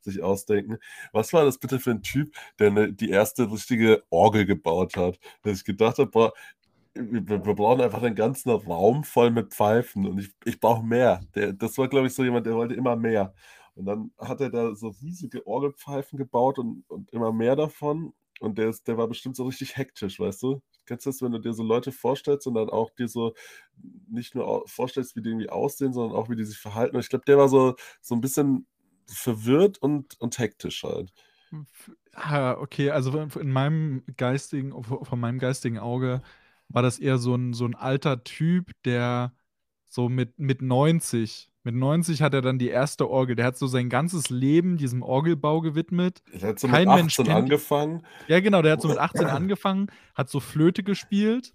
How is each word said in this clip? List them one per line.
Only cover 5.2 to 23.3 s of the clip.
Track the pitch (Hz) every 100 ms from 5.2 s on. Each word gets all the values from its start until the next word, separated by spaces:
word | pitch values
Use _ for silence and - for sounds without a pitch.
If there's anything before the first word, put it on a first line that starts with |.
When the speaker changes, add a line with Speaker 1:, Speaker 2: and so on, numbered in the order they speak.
| - -
Speaker 1:
Dass | 107 95
ich |
gedacht | - 98 110 -
hab, | 127
boah, | 113 113 - - - _ _ _
wir, | - 120 117 92 104 92
wir |
brauchen | 101 104 127
einfach | 123 107
den | 120
ganzen | 107 110 135 -
Raum | 110 101 85 98 135
voll | 147 - 120
mit | 117 110
Pfeifen | - 107 113 120 - 98
und | 95
ich, | 98 _
ich | - -
brauch | 107 117
mehr. | 113 117 123 90 -
Der, | - 104
das | 98 113 -
war, | 131
glaub | 135
ich, | 131
so | 127
jemand, | 127 120
der | 113 113
wollte | 117
immer | 123 127 117
mehr. | 117 113 95 _ - - _ -
Und | 95
dann | 104 110 _
hat | 107 127
er | 135
da | 117 117
so | 104 110 98
riesige | 139 180 147 127 -
Orgelpfeifen | 113 143 139 - 139 139 143
gebaut | 135 120 123 135
und, | 117 - _
und | - 98
immer | 113 113
mehr | 113 113 139
davon. | 151 - 147 151 165 _ _ -
Und | 107 104
der | 110
ist, | 113 -
der | 113
war | 113
bestimmt | 117 131 131
so | 127
richtig | 131 135 -
hektisch, | 135 - 101 -
weißt | 104 98
du? | 127 135 _ _
Kennst | _ 120 -
du |
das, | 131
wenn | 127
du | 113
dir | 110
so | 113
Leute | 113 113 127
vorstellst | 131 117 131 - 143 -
und |
dann | 117 110
auch | 107 113
dir | _ 120
so | 120 117